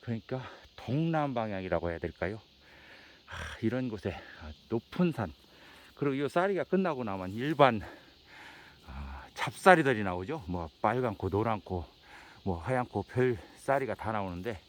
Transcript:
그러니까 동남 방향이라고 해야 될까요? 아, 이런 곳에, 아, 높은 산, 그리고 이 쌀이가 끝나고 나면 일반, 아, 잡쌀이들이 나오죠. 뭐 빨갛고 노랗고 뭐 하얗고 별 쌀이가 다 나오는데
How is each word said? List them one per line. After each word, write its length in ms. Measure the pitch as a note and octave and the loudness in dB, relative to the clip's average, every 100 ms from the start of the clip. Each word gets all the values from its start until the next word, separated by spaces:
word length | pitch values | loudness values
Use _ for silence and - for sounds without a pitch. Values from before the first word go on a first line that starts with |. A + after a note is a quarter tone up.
그러니까 420 | - A2+ - C3 G#2+ - - - | -4 -6 -4 -8 -8 -16 -20 -14
동남 580 | - C3+ E3 D#3+ D3 | -2 0 2 2 0
방향이라고 560 | B2 A2 F#2+ F#2 E2+ E2+ | -2 -2 -4 0 0 0
해야 100 | E2 | -2
될까요? 420 | E2 - E2+ G2+ - - - - - - - - - | -6 -4 -4 -6 -12 -20 -20 -20 -20 -20 -20 -20 -16
아, 300 | - - - | -12 -12 -2
이런 280 | A2 B2 C3 | -2 0 -4
곳에, 240 | G#2+ G2+ - - - | -4 -6 -6 -12 -16
아, 100 | D2+ - - | -16 -16 -4
높은 420 | A2+ - - F3+ | -4 -4 0 2
산, 220 | C3+ F#2+ - - - - - - - | 2 -6 -6 -20 -20 -20 -20 -20 -4
그리고 300 | C#3+ C3+ C#3+ | -2 0 2
이 40 | |
쌀이가 360 | F3 F#3+ F#3+ C3+ | 2 2 0 2
끝나고 380 | F#3 F#3 C3+ | 2 2 0
나면 280 | A#2 F#2+ F#2 | -4 -4 -4
일반, 480 | G#2 C#3 D3+ C#3 A2 - - - - - - - - - - - | -2 -2 8 8 6 -4 -14 -20 -20 -20 -20 -20 -20 -20 -20 -14
아, 400 | - - - - | -10 -10 -12 -14
잡쌀이들이 680 | - - - G3 F3 C#3 A2 | -6 -6 4 8 8 8 2
나오죠. 400 | G2 F2+ F#2+ D#3 D#2 | 0 -2 -4 -8 -4
뭐 220 | F2+ E2 - | -4 -4 0
빨갛고 480 | G#2+ A#2+ B2 G2 F#2+ | 0 2 -2 -2 0
노랗고 560 | G2 A2+ G#2+ - F#2 E2 - - - - - | 0 0 -2 -4 -6 -6 -14 -20 -20 -20 -8
뭐 140 | G2 E2+ | -4 -4
하얗고 440 | G2 B2+ B2 G#2 | -2 -2 0 -4
별 340 | F#2+ B2+ B2+ A2+ - - | -2 2 2 2 -6 -12
쌀이가 380 | - C3+ C3 G2 | 0 0 0 -4
다 160 | - | -4
나오는데 480 | A2 F#2+ F2 G2+ G2+ | -4 -4 -6 -6 -8